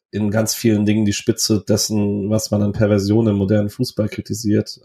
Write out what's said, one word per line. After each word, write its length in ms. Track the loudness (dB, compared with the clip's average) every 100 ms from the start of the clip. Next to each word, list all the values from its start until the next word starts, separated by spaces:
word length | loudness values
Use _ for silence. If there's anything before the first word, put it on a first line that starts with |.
| _
in 200 | -4 -2
ganz 240 | -2 -2
vielen 320 | 0 2 2 2
Dingen 180 | 2
die 80 | 0
Spitze 500 | 0 -2 -2 0 0
dessen, 680 | 0 -2 0 -2 -2 -2 -2
was 200 | -2 0
man 120 | 0
an 100 | 0
Perversion 540 | 0 2 2 2 2 2
im 100 | 2
modernen 320 | 2 0 0
Fußball 400 | -4 -6 -4 -4
kritisiert, 720 | -6 -8 -6 0 0 -2 -8